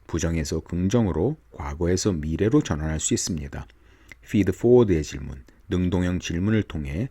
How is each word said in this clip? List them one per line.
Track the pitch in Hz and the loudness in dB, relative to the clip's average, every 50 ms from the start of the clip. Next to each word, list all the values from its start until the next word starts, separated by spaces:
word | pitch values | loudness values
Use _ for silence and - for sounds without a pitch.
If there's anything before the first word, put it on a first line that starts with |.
| _ - | _ -6
부정에서 | - 78 82 82 82 80 76 - 87 78 | -4 -2 0 0 0 0 -2 -2 -4 -4
긍정으로, | - - 85 87 90 95 117 120 113 92 76 78 92 135 156 - _ _ | -4 -4 -4 -2 0 2 2 2 2 2 2 2 0 0 0 -4 _ _
과거에서 | - - 76 73 73 78 87 85 92 92 - 110 | -16 -12 -10 -10 -4 -2 0 0 2 2 2 0
미래로 | 90 76 73 78 80 - 98 110 131 151 | 0 0 -2 -4 -2 0 2 4 4 2
전환할 | - - 78 73 78 78 80 - | 2 0 -2 -2 -2 -2 -4 -4
수 | - - 123 | -2 -2 -2
있습니다. | - - - 87 76 71 69 - 71 - - - _ - - - _ - - - - - - | -2 -2 -4 -6 -6 -8 -10 -10 -12 -12 -14 -18 _ -20 -20 -20 _ -20 -20 -20 -20 -10 -2
피드 | - 104 92 95 | 0 2 2 2
포워드의 | 90 - - 117 123 123 120 101 87 78 76 | 0 2 4 6 8 8 8 6 2 0 0
질문, | - - 69 71 69 69 67 - - _ - - - | -4 -8 -10 -10 -12 -12 -14 -18 -20 _ -20 -6 -4
능동형 | 92 90 90 90 92 90 90 90 90 87 | -2 0 0 2 0 0 0 0 -2 -4
질문을 | - - 82 85 95 107 110 107 95 | -4 -4 -4 -2 0 0 0 0 -2
통해 | - - 78 73 69 71 87 127 139 | -2 -8 -8 -8 -6 -6 -6 -6 -6